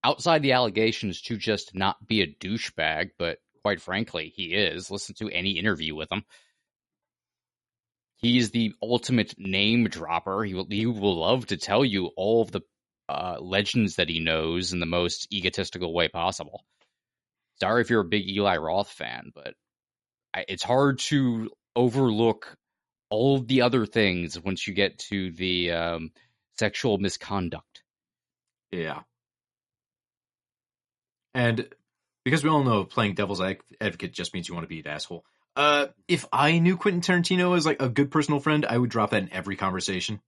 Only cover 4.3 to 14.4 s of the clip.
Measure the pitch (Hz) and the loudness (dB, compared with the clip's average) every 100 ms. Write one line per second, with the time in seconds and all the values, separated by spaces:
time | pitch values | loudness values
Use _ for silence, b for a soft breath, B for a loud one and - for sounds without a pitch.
4.3 | - 85 95 92 82 90 98 - 98 107 | -10 -4 0 0 -2 -8 -10 -10 -10 -6
5.3 | 87 92 87 104 82 78 76 78 95 - | -2 -2 0 -2 -2 -4 -6 -6 -6 -8
6.3 | b b b b _ _ _ _ _ _ | b b b b _ _ _ _ _ _
7.3 | _ _ _ _ _ _ _ _ _ 120 | _ _ _ _ _ _ _ _ _ 2
8.3 | 123 110 117 110 - 110 120 - 123 101 | 4 4 2 0 -2 0 0 2 2 0
9.3 | - 98 95 104 120 110 80 80 85 - | -6 -2 2 4 4 2 -2 -4 -4 -2
10.3 | 98 107 92 95 104 113 110 98 85 82 | -4 -4 -4 -4 -2 -2 0 0 2 2
11.3 | 131 117 92 - 104 135 98 87 - 98 | 2 0 -6 0 2 2 0 -2 -2 2
12.3 | 117 110 95 - _ _ _ - 71 90 | 2 2 -4 -8 _ _ _ -8 -6 -6
13.3 | 87 90 95 101 123 104 - 82 82 80 | -8 -2 0 2 2 0 0 -2 0 0
14.3 | 80 | 0